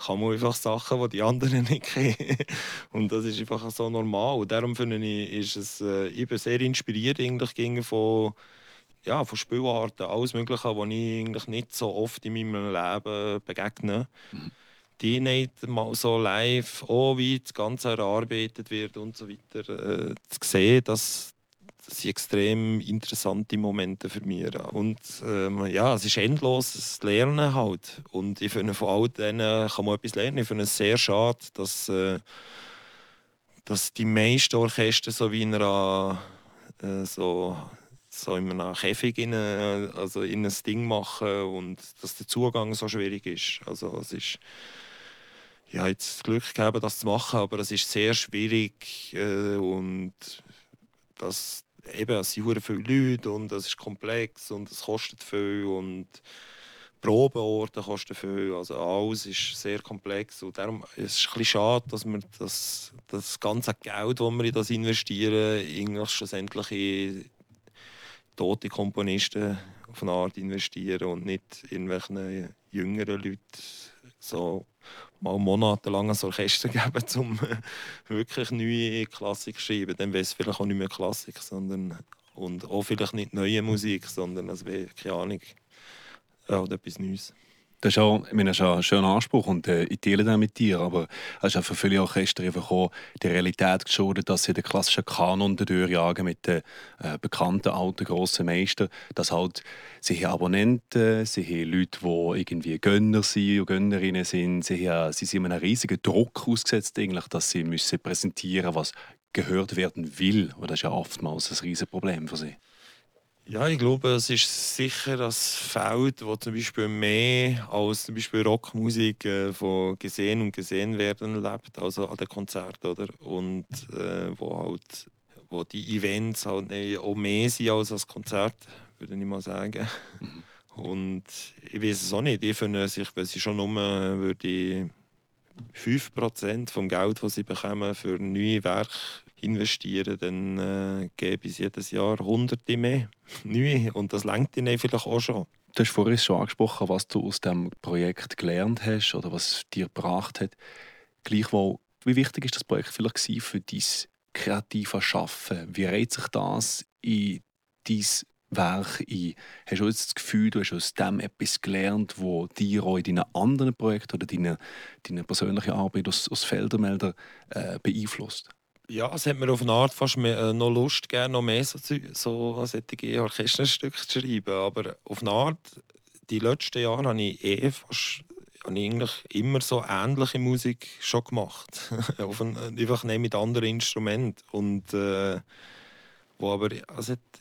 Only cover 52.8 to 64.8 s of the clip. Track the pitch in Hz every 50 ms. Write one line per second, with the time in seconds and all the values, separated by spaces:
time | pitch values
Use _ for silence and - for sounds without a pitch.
52.8 | 104 120 131 135 135 127 123 117 - 110 104 107 110 101 101 101 95 - - -
53.8 | - 107 101 - - 107 113 117 113 110 _ - - - 107 101 104 98 - -
54.8 | - - 107 110 - - - - - - - 104 101 101 101 101 101 101 95 95
55.8 | 95 92 90 92 92 - - - _ - - - - - - - - - - -
56.8 | - - _ _ - 110 107 117 135 139 - 120 110 110 107 107 110 - - 110
57.8 | 95 98 104 92 - - 98 - - 98 98 98 98 95 92 87 90 - - 67
58.8 | 85 87 95 101 107 110 113 107 - 98 92 - - - - - - 101 101 104
59.8 | - - 110 95 - 98 98 101 110 - - - 95 92 87 - 98 107 110 107
60.8 | - - - - 107 101 - - - - - 113 113 - - 107 104 113 123 120
61.8 | - - - 107 - 110 104 104 98 - - - 101 95 - - - - - -
62.8 | - - - - - - - 101 - - - - - 104 107 120 - 113 104 -
63.8 | - 110 101 104 107 113 127 - 117 117 117 120 117 117 110 110 107 - 117 113